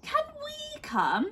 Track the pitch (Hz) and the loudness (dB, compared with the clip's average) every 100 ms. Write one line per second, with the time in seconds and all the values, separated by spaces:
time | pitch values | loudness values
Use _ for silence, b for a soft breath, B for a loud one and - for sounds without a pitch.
0 | - 605 640 605 587 605 605 605 - 233 | 2 0 0 -6 -10 -8 -10 -10 -4 2
1 | 156 180 339 | 4 4 0